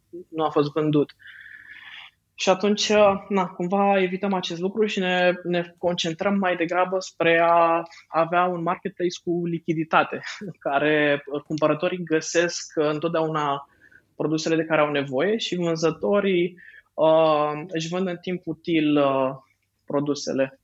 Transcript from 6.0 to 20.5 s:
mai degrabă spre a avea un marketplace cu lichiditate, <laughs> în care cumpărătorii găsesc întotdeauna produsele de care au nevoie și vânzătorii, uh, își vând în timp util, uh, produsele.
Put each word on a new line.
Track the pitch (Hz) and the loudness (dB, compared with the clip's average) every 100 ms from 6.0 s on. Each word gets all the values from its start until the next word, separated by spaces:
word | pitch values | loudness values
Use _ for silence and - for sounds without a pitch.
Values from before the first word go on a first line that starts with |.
| 170 160 196 202 | -4 -2 -2 0
mai | 185 175 | 0 0
degrabă | 165 175 185 185 | 0 0 0 -2
spre | - - 165 165 | -6 -2 2 4
a | 170 170 170 165 170 - - | 6 4 4 2 -4 -14 -4
avea | 156 160 175 | -2 0 2
un | 180 175 | 0 0
marketplace | 170 185 190 - 175 - | -4 -4 -6 -4 -6 -4
cu | 175 170 170 | -4 -4 -2
lichiditate, | 165 - 160 160 170 147 127 - | -4 -4 -4 2 2 2 -4 -10
<laughs> | - 196 | -12 -14
în | - | -8
care | 156 139 147 151 147 143 - 143 - | -2 0 2 2 2 0 -4 -8 -6
cumpărătorii | 151 151 147 180 180 | 0 0 0 -2 -4
găsesc | 165 156 - 170 175 - - | -2 -2 0 0 0 -2 -6
întotdeauna | 165 151 151 165 165 160 156 147 139 - _ _ - _ - | -2 0 0 -2 -2 -2 -2 -2 -4 -8 _ _ -20 _ -6
produsele | 147 156 165 160 | -2 -2 0 -2
de | |
care | 160 156 | 2 2
au | 151 | 2
nevoie | 143 139 131 180 226 | 0 -2 -2 0 -2
și | - 180 | -4 -2
vânzătorii, | 170 160 165 165 202 202 196 180 185 180 - - _ | -2 0 -2 -2 0 0 2 2 0 -4 -20 -20 _
uh, | - 160 160 156 151 151 151 170 | 0 4 6 4 2 0 -2 -6
își | 165 165 | -6 -4
vând | 180 190 | -4 -4
în | 175 | -6
timp | 185 180 165 | -6 -8 -8
util, | 156 - 160 151 147 | -8 -2 0 2 4
uh, | 139 135 131 135 _ _ _ _ | 2 2 -2 -4 _ _ _ _
produsele. | - 143 143 139 - 135 135 | -6 -4 -2 -4 -4 -2 -2